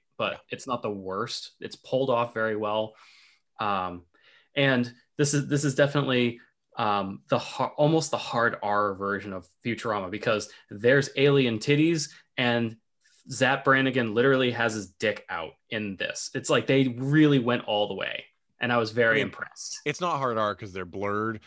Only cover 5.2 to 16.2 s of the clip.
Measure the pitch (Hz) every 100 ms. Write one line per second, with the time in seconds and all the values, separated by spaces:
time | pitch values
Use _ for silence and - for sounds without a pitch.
5.2 | 143 143 135 143 147 127 143 147 131 123
6.2 | 120 120 _ _ _ - 110 101 98 95
7.2 | - 135 - - 123 - 151 160 156 113
8.2 | - 120 117 - 104 104 104 95 98 98
9.2 | 101 92 - _ 123 110 117 104 90 104
10.2 | 117 104 - - - 104 117 139 139 139
11.2 | 143 139 123 113 143 143 160 160 - -
12.2 | _ - 123 120 113 113 _ _ _ _
13.2 | - 123 131 135 139 131 135 127 117 110
14.2 | 135 131 123 117 117 110 90 - 110 104
15.2 | - 87 80 - - 113 104 95 - -